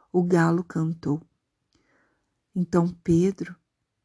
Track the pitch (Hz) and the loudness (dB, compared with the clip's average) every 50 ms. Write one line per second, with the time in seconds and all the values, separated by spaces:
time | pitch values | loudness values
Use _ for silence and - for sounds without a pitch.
0 | _ _ - 180 175 175 180 170 165 165 170 170 180 - - 165 160 160 165 165 | _ _ -2 0 2 2 2 4 4 2 2 0 -2 -4 -4 -4 -4 -4 -4 -6
1 | - 151 147 160 - _ _ _ _ _ _ _ _ _ _ _ _ _ _ _ | -4 -4 -4 -4 -6 _ _ _ _ _ _ _ _ _ _ _ _ _ _ _
2 | _ _ _ _ _ _ _ _ _ _ _ 185 175 - - 175 170 180 175 - | _ _ _ _ _ _ _ _ _ _ _ -6 -4 0 0 0 0 0 -4 -6
3 | _ - 165 165 180 196 196 - 175 - 185 - _ _ _ _ _ _ _ _ | _ 0 2 2 2 0 -2 -6 -10 -14 -14 -18 _ _ _ _ _ _ _ _
4 | _ | _